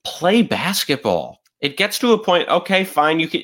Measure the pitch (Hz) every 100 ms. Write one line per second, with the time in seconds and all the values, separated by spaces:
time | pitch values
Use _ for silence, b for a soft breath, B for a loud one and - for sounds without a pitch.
0 | - - 175 226 214 104 160 196 - 139
1 | 110 85 62 - _ _ 143 143 202 -
2 | 240 214 214 180 - 175 175 190 190 -
3 | 151 160 160 175